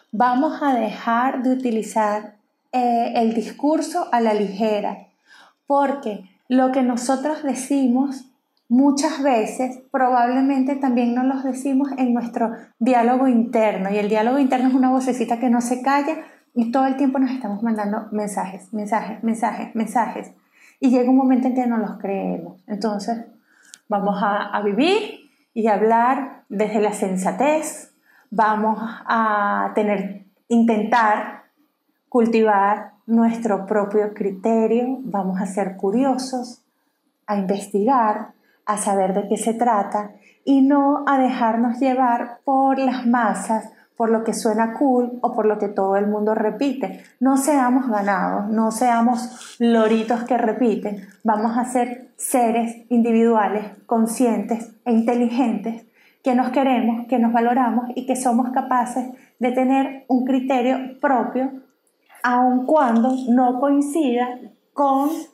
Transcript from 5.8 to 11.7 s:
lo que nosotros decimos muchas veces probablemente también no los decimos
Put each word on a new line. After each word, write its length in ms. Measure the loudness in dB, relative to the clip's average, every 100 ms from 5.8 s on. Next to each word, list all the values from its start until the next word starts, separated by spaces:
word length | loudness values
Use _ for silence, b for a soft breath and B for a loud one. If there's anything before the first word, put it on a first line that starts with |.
| 2 -2 -6 -10 -14 _ 0
lo 240 | 2 2
que 100 | 2
nosotros 580 | 0 -2 -2 -2 -2 -4
decimos 840 | -4 -6 -2 0 2 2 0 -6 -16 _ _ _ 0
muchas 560 | 4 4 2 -2 0
veces 560 | 0 2 0 -4 -6 -8 -6
probablemente 840 | 0 2 2 2 2 2 2 0 0
también 400 | 0 0 0 0
no 80 |
los 220 | 0 -2 -4
decimos 420 | -4 -2